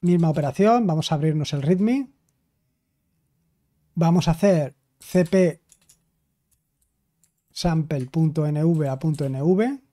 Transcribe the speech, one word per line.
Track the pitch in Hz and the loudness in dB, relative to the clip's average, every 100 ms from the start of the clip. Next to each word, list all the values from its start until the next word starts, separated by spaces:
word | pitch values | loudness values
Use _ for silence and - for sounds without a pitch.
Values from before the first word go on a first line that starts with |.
Misma | 175 175 165 | 2 2 2
operación, | 151 147 139 202 233 220 | 0 -4 0 2 2 2
vamos | 160 - | -2 -2
a | 156 | -2
abrirnos | 156 151 147 | -2 -2 -4
el | 143 | -4
README. | 139 185 214 262 262 _ _ _ _ _ _ _ _ _ _ _ _ _ _ _ _ _ _ - | 0 0 2 -2 -4 _ _ _ _ _ _ _ _ _ _ _ _ _ _ _ _ _ _ -2
Vamos | 165 175 170 | 2 2 0
a | |
hacer | 160 202 175 139 - _ _ | 0 2 2 0 -10 _ _
C | - 185 175 | -4 -2 2
P | 190 180 143 _ _ _ _ _ _ _ _ _ _ _ _ _ _ _ _ _ _ _ | 2 2 0 _ _ _ _ _ _ _ _ _ _ _ _ _ _ _ _ _ _ _
sample | - 175 160 156 143 127 | -4 -2 -2 -2 -4 -4
punto | 165 160 160 151 | 0 0 0 -2
N | 151 | 0
V | 160 165 143 | 0 0 -2
a | 131 | -2
punto | 160 147 139 | -4 -4 -4
N | 131 | -2
V. | 147 190 233 277 _ | 0 2 0 -4 _